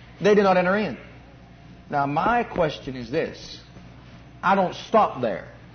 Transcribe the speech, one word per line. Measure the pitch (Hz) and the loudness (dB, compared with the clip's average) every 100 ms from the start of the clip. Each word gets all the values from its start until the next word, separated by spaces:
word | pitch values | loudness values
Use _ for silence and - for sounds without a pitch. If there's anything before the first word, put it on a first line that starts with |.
| - - | -20 -2
they | 190 | 4
did | 208 | 6
not | 196 180 | 6 4
enter | 180 202 | 4 2
in. | 190 113 - - - - - - - - - | -2 -6 -14 -20 -20 -20 -20 -20 -20 -20 -6
Now, | 147 139 | -2 -2
my | 147 196 240 | 0 0 0
question | 226 - 156 - - 131 | -2 -2 -2 -4 -12 -12
is | 113 | -6
this. | 151 107 - - - - - - - - - - - | -4 -4 -6 -18 -20 -20 -20 -20 -20 -20 -20 -20 -4
I | 175 | 0
don't | 196 180 | 2 0
stop | - - 220 180 135 | -4 0 2 2 0
there. | 120 87 - - - | -4 -4 -8 -20 -20